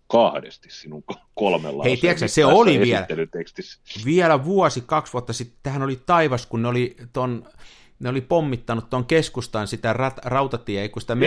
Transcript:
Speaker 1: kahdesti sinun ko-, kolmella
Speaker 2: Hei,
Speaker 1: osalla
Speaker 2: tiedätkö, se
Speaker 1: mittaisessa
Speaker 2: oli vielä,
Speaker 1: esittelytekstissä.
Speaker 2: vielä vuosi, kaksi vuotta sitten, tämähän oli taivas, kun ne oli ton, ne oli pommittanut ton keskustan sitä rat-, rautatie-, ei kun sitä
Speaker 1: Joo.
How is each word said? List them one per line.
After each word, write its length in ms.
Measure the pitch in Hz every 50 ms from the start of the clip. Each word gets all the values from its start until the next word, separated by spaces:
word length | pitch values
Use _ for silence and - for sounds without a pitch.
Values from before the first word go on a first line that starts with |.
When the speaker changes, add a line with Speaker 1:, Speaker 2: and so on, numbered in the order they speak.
| _
Speaker 1:
kahdesti 600 | - - 117 113 - 73 71 - - - - _ -
sinun 320 | - - - 76 76 76 - - -
ko-, 60 | - _ _ _
kolmella 480 | - 104 98 87 80 80 78 69 - -
Speaker 2:
Hei, 100 | 123 131
Speaker 1:
osalla 80 | 123
Speaker 2:
tiedätkö, 260 | 170 175 170 165 120
se 140 | - - 151
Speaker 1:
mittaisessa 200 | 147 135 160 214
Speaker 2:
oli 180 | 233 190 143 113
vielä, 180 | 104 120 113 98
Speaker 1:
esittelytekstissä. 800 | 90 - 82 80 82 - - 85 85 - - 98 - - - - _ - - 104 110
Speaker 2:
vielä 400 | 135 165 185 175 165 156 131 135
vuosi, 380 | 170 202 190 175 143 - 127 -
kaksi 280 | - 156 156 147 - -
vuotta 200 | 123 120 - 117
sitten, 260 | - 120 - _ _ -
tämähän 180 | 139 135 139 135
oli 160 | 139 131 - -
taivas, 400 | - 175 165 156 131 127 120 -
kun 160 | - 117 113
ne 60 | 117
oli 280 | 120 123 123 123 120 - - 120 120 -
ton, 340 | 131 127 127 120 113 - - - - - - - - - _ _ -
ne 100 | - 123
oli 120 | 131 135
pommittanut 680 | 123 - 175 165 156 139 123 117 - - 117 113 - -
ton 160 | 135 127 123
keskustan 600 | - 160 160 151 - - 127 117 - - 107 104
sitä 260 | 101 117 107 - 113 110
rat-, 280 | 117 131 131 - - -
rautatie-, 560 | 127 127 135 139 131 117 110 - - 101 98
ei 80 | 104 110
kun 120 | - 110
sitä 120 | - - 117
Speaker 1:
Joo. 60 | 123 139